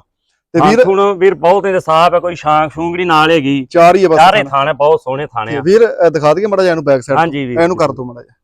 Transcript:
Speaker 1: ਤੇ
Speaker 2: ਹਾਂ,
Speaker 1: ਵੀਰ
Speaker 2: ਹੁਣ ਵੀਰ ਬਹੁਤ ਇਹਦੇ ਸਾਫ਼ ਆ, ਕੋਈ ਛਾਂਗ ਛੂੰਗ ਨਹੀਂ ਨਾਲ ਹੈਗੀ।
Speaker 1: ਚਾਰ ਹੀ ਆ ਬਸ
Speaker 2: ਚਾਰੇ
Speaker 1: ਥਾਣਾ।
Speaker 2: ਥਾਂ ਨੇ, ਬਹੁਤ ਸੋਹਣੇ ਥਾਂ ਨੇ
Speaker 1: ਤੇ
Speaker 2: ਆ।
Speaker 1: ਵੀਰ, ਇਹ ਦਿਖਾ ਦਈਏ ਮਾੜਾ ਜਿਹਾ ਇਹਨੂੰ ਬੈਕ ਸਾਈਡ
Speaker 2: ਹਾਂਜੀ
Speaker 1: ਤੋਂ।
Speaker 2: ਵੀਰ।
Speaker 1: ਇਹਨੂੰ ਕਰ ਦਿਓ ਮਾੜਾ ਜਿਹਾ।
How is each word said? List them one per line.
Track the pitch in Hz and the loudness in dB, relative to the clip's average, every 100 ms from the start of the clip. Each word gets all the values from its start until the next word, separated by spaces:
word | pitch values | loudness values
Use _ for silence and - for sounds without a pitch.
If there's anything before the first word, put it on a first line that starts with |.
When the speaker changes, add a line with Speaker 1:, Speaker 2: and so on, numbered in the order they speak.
| - _ _ _ _ | -14 _ _ _ _
Speaker 1:
ਤੇ | 165 | 0
Speaker 2:
ਹਾਂ, | 151 | 2
Speaker 1:
ਵੀਰ | 151 175 | 2 2
Speaker 2:
ਹੁਣ | 196 202 185 | 2 0 0
ਵੀਰ | 190 | 0
ਬਹੁਤ | 165 170 196 190 | 2 0 0 -2
ਇਹਦੇ | 175 | -4
ਸਾਫ਼ | 160 160 170 | 0 2 2
ਆ, | 170 | 0
ਕੋਈ | 175 165 | -4 -6
ਛਾਂਗ | 151 151 156 | -2 -2 -2
ਛੂੰਗ | 156 170 175 | -6 -8 -4
ਨਹੀਂ | 180 | 0
ਨਾਲ | 156 156 | 0 2
ਹੈਗੀ। | 165 135 139 127 | 0 0 -4 -2
Speaker 1:
ਚਾਰ | 170 170 185 | 2 4 4
ਹੀ | |
ਆ | 185 | 2
ਬਸ | 156 | 4
Speaker 2:
ਚਾਰੇ | 175 208 | 4 2
Speaker 1:
ਥਾਣਾ। | 156 | 0
Speaker 2:
ਥਾਂ | 135 143 | -2 -2
ਨੇ, | |
ਬਹੁਤ | 139 147 160 | 0 0 0
ਸੋਹਣੇ | 127 135 147 | -2 -8 -8
ਥਾਂ | 117 107 | -8 -8
ਨੇ | |
Speaker 1:
ਤੇ | 143 | -4
Speaker 2:
ਆ। | |
Speaker 1:
ਵੀਰ, | 156 220 | 2 2
ਇਹ | 220 - 170 | 2 2 0
ਦਿਖਾ | 147 147 | 2 0
ਦਈਏ | 160 214 | 0 -2
ਮਾੜਾ | 190 | 0
ਜਿਹਾ | 185 | 0
ਇਹਨੂੰ | 160 | 0
ਬੈਕ | 143 135 | 0 -2
ਸਾਈਡ | 120 143 | 0 -2
Speaker 2:
ਹਾਂਜੀ | 165 143 | -2 -4
Speaker 1:
ਤੋਂ। | 127 | -6
Speaker 2:
ਵੀਰ। | 123 | -2
Speaker 1:
ਇਹਨੂੰ | 170 170 | -2 0
ਕਰ | 147 | -4
ਦਿਓ | 131 123 | -4 -14
ਮਾੜਾ | 120 | -16
ਜਿਹਾ। | - _ | -20 _